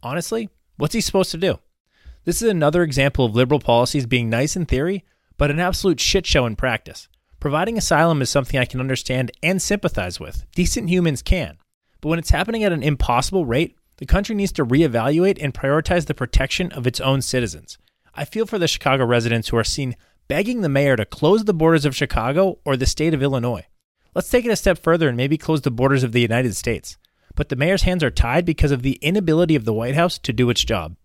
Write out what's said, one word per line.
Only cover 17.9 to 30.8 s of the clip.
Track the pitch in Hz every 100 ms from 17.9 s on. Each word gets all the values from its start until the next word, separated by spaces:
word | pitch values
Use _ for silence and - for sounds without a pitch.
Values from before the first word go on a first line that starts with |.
| _ _
I | -
feel | 147 214 220
for | 214
the | 165
Chicago | - - 135
residents | 120 120 117 117 110
who | 117
are |
seen | 110 - 131 117 _ _ _
begging | 139 202 247
the | 175
mayor | 139 143 123
to |
close | 104 - 147 214
the | 214
borders | 170 160 165
of | 143
Chicago | 127 139 - 113 147 190 -
or | - 135
the | 131
state | - 156
of | 156
Illinois. | 139 135 120 110 - _ _ _ _ -
Let's | -
take | 247 233
it |
a | 208
step | - 175
further | - 165 156
and | 120
maybe | 135 156
close | - 156
the | 131
borders | 117 135 139
of | 127
the | 117
United | 117 117 127 92
States. | - 110 - - _ _ _ -
But | 147
the | 123
mayor's | 151 190
hands | - 180
are | 147
tied | - 117 139 170
because | 156 151
of | 139
the | 127 131
inability | 147 196 170 156 175 156
of | 110
the |
White | 107 117 135
House | 175 -
to | -
do | 113 123
its | 117
job. | - 110